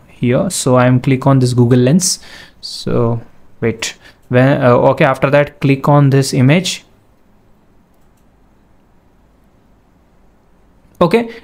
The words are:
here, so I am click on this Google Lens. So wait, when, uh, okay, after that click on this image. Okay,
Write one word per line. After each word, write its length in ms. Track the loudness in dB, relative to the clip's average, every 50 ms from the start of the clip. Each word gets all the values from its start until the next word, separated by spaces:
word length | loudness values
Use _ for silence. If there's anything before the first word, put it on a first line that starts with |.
| -18
here, 420 | -20 -10 -4 -2 -2 0 0 -2 -4
so 260 | -6 -4 -2 0 2
I 100 | 2 2
am 160 | 2 2 0
click 260 | 0 0 -2 0 0
on 120 | 2 2 2
this 140 | 2 0 2
Google 260 | 2 2 2 2 2
Lens. 400 | 2 2 2 0 0 -2 -6 -8 -12 -20 -20 -20 -20 -20 _ _
So 580 | -20 -18 -16 -10 -6 -4 -2 -2 -2 -2 -4 -6 -8 -14 -20 -20 -20 -20 -12 -6
wait, 380 | -6 -6 -6 -6 -10 -12 -12 _ -20 -20 _ _ _ -2
when, 320 | 0 2 2 2 0 2
uh, 80 | 2 2 2 2 2 2
okay, 120 | 2 2 0
after 260 | 0 0 -2 -2 0
that 280 | 0 0 0 -2 -6 -4
click 300 | -2 -2 -2 0 0 2
on 220 | 2 4 4 2
this 220 | 2 0 0 0 0
image. 520 | 0 2 2 2 2 0 -4 -8 -12 -14 _ _ _ _ _ _ _ _ _ _ _ _ _ _ _ _ _ _ _ _ _ _ _ _ _ _ _ _ _ _ _ _ _ _ _ _ _ _ _ _ _ _ _ _ _ _ _ _ _ _ _ _ _ _ _ _ _ _ _ _ _ _ _ _ _ _ _ _ _ _ _ _ _ _ _ _ _ _ _ _ _ _ -2
Okay, 280 | -2 0 0 -2 -2 -4 -12 -20